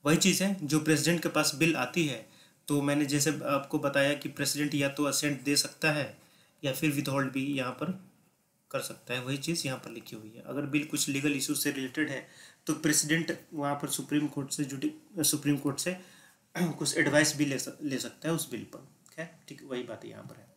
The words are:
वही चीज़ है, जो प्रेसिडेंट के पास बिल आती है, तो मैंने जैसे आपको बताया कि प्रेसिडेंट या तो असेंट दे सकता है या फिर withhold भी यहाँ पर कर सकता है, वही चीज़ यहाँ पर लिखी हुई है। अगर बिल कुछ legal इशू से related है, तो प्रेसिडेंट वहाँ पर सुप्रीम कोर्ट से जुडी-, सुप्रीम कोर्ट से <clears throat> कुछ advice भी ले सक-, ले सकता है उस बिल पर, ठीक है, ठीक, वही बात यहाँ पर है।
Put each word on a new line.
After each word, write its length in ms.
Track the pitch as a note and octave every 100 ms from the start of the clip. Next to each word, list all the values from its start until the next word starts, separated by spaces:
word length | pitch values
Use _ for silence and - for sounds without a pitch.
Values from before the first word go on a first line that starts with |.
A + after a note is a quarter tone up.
| C#3+
वही 120 | E3
चीज़ 260 | F#3 E3
है, 240 | F#3+ F#3+ D3+
जो 120 | D3+
प्रेसिडेंट 440 | D3+ D3+ C#3 E3+
के 60 | E3
पास 260 | D#3 C#3+ C3+
बिल 200 | E3 D3+
आती 320 | B2+ F3+ D#3
है, 220 | A#2 - - - _ -
तो 140 | D3
मैंने 240 | C#3+ C#3+ D3
जैसे 340 | D3 D3 C#3+ -
आपको 340 | C#3 C#3 D3+
बताया 340 | C#3 C#3 C#3
कि 160 | C#3+ -
प्रेसिडेंट 460 | - C#3 C#3+ D3 C#3+
या 140 | C#3
तो 140 | C#3
असेंट 380 | D3 C3+ D3+ C#3
दे 120 | - C#3+
सकता 360 | - - D#3+
है 260 | D3+ C3 - - _ _ _
या 100 | C#3+
फिर 180 | C3 D#3
withhold 400 | C#3 C#3 C#3 C3
भी 220 | B2+ C3+
यहाँ 180 | C#3 B2
पर 380 | B2 D#3+ F#3 - _ _ _ _ _ _
कर 80 | C3
सकता 340 | - - -
है, 100 | B2
वही 140 | B2+ C#3
चीज़ 280 | D3 E3+ F#3
यहाँ 140 | -
पर 120 | -
लिखी 240 | - - A2+
हुई 140 | A2
है। 120 | A#2
अगर 200 | - C3+
बिल 240 | D3 D3 D3+
कुछ 240 | D3+ -
legal 240 | C#3 D3
इशू 220 | C#3 C3 C#3+
से 160 | C#3+
related 380 | C3+ C3 B2+ D3+
है, 180 | C3+ - - - - -
तो 80 |
प्रेसिडेंट 680 | - D3+ D3 D3+ E3 E3 D#3+ -
वहाँ 220 | D#3+ C#3+ C#3+
पर 140 | C#3+
सुप्रीम 380 | - C3 D3 D3
कोर्ट 240 | C#3+ C3+
से 120 | -
जुडी-, 600 | C#3 C#3 D3+ - - F3+
सुप्रीम 340 | D3 D3+ D3 C#3+
कोर्ट 220 | C#3+ C#3
से 180 | - F#3 - - - _ _ -
<clears throat> 0 |
कुछ 400 | F3 - D3 -
advice 380 | D3+ D3 D#3 C#3+
भी 100 | C#3+
ले 140 | C3
सक-, 240 | - -
ले 140 | D3+ C3
सकता 320 | A2+ - D3+
है 60 | E3
उस 160 | -
बिल 120 | -
पर, 160 | - -
ठीक 400 | C3+ _ - -
है, 200 | E3+ - -
ठीक, 160 | -
वही 200 | C#3+ B2+
बात 220 | A#2+ A2 A#2
यहाँ 180 | A2
पर 120 | A#2+ -
है। 120 | -